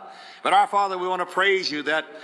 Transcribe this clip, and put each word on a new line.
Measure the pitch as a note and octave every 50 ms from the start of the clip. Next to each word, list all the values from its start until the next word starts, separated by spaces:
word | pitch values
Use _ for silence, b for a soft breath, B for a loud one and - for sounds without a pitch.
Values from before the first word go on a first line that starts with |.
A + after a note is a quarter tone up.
| - B B B B B B B
But | - D3
our | F3+ G3+ G3+
Father, | - G#3 G3+ G3+ G3 F#3+ F3+
we | F3+
want | F#3 F#3 F3+
to | F3+
praise | F3+ - F#3 F#3+ G3 F#3+ F#3+ E3+ C#3
you | D3 D3+ C3+
that | D3 D#3 D#3 D#3 - B B